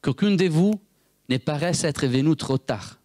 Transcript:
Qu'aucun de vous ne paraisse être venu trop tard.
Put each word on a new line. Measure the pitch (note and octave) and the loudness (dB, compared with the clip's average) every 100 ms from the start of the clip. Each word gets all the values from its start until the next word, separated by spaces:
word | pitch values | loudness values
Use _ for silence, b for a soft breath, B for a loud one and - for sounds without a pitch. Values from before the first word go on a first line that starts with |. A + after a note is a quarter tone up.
Qu'aucun | - C3 G#3 | -4 0 0
de | G3 F#3 | 2 2
vous | D#3 G3 G#3+ _ _ _ _ - | 4 2 0 _ _ _ _ -4
ne | B2+ | -4
paraisse | - D3 E3+ E3+ | -2 -2 -2 0
être | D#3+ C#3 C3+ | -2 -2 0
venu | B2+ D3 D#3 | 2 2 0
trop | - C3+ | 0 -4
tard. | - A2 - - | -2 -8 -8 -20